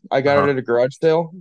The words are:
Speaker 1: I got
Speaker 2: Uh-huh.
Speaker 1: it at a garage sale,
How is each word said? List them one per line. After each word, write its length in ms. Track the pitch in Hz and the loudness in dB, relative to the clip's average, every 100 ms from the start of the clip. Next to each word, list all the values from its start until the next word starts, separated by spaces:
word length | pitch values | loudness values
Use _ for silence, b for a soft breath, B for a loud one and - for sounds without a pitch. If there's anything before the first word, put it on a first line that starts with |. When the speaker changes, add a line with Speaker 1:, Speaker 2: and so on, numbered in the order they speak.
| - | -6
Speaker 1:
I 80 | 135 | -2
got 160 | 139 143 | 2 2
Speaker 2:
Uh-huh. 100 | 143 | 2
Speaker 1:
it 20 | |
at 80 | 131 | -2
a 40 | |
garage 340 | 113 120 127 - | -2 0 0 -2
sale, 300 | 165 160 165 180 | 0 0 -2 -10